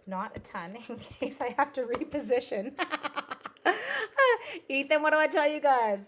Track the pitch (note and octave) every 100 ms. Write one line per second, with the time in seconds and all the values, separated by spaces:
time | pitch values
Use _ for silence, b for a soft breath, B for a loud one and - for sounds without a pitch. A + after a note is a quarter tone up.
0 | - F#3 G#3+ - - G3+ E3+ G#3+ A3+ A3+
1 | - - C4+ - B3 B3 C#4+ C#4 A#3+ A#3
2 | - - G#3+ B3 C4+ - A3 C4+ D#4+ D4+
3 | C#4+ C#4+ - C4 - - - G#4 B4+ C5+
4 | A4 - C5 A4+ - F4 - C4+ C#4 D4+
5 | D4+ D#4 D#4 D#4+ D4 D4+ C#4+ C4 A3+ G3+